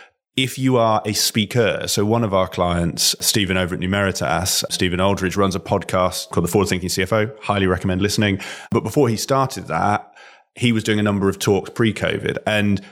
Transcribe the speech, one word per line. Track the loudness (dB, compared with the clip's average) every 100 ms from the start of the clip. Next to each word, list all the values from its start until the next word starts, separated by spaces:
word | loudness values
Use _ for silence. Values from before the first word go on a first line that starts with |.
| -20 _ _ -4
if | -4 -2
you | 2 4
are | 4 2
a | 0
speaker. | -2 0 0 0 2 0 0 -2
So | 0
one | 2 2
of | 2
our | 0 0
clients, | 0 0 0 -2 0 -2 0
Stephen | 0 0 0 0
over | 0
at | -2
Numeritas, | -2 0 0 0 -2 0 0 -2 -4
Stephen | -2 0 2
Aldridge, | 0 0 -2 0
runs | 0 -2
a |
podcast | -2 -2 0 0 0 -2 -4
called | -2 0
The |
Forward | 2 2
Thinking | 0 -2
C | -2
F | 0
O. | 0 0 -4
Highly | -2 0 2
recommend | 2 0 0
listening. | 0 2 2 0 -4 -14 -2
But | -2
before | 0 2 2
he | 0
started | 0 0 0 -4 -6
that, | -2 0 0 -4 -18 -20 -20 _
he | -2 2
was | 2
doing | 2 2
a |
number | 2 2 0
of | 0
talks | 2 2 0
pre-covid. | 0 0 0 -2 -2 -4 -4 0
And | 0 2 0 -4